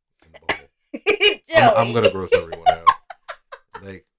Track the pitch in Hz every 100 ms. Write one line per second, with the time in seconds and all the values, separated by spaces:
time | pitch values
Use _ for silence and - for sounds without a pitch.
0 | _ _ 82 80 - - - _ _ 247
1 | - 415 415 - - 320 247 214 120 117
2 | - 95 90 - - - - 82 85 -
3 | - - - - _ - _ - 98 95
4 | _